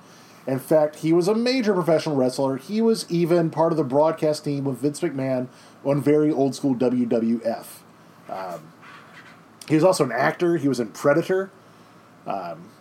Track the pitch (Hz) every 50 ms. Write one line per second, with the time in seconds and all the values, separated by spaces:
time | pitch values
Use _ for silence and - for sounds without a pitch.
0 | - - - - - - - - - - 135 131 - - 160 156 151 151 - -
1 | - 156 165 175 175 185 220 220 233 247 254 269 226 208 202 180 165 151 160 151
2 | - 160 151 135 127 127 123 - 139 135 135 131 - - 208 220 226 226 226 -
3 | - - 170 170 170 156 175 175 165 160 - 151 160 165 165 151 156 127 123 143
4 | 151 160 160 - 160 151 151 147 - 147 143 143 135 139 131 117 120 147 147 -
5 | - 170 135 135 135 135 131 127 127 127 - - - - - - - 139 143 147
6 | 127 143 147 151 151 151 151 120 135 135 127 - - 143 131 113 127 123 123 123
7 | 123 113 123 117 113 113 117 117 - 113 110 104 104 - - - - - - -
8 | - - - - - - - 95 95 92 85 80 78 80 82 - - - - -
9 | - - - - - - - - - - - - - - 143 156 151 185 185 -
10 | 151 127 113 120 139 156 - - 175 175 170 165 139 143 131 113 120 104 - -
11 | - 143 143 165 165 - 185 185 196 196 - - - - - - - - - -
12 | - - - - - - 98 98 90 85 - - 87 - - -